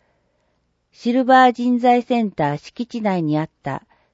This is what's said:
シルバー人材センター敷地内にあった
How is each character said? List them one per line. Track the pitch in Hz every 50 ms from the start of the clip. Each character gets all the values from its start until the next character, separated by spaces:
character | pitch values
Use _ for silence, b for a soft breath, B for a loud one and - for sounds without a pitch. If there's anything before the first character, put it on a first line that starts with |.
| _ _ _ _ _ _ _ _ _ _ _ _ _ _ _ _ _ _ _ _
シ | - 233
ル | 240 262 254
バ | 247 262 254 254 247
ー |
人 | 240 - 240 247 247 233
材 | 240 247 247 247
セ | 233 - 247 240
ン | 226 190
タ | - - 151 143 147
ー |
敷 | 147 - - _ - 240
地 | - - 233
内 | 214 208 185 175
に | 160 151 151 151
あ | 160
っ | - _ _
た | - 139 135 - _ _ _ _ _ _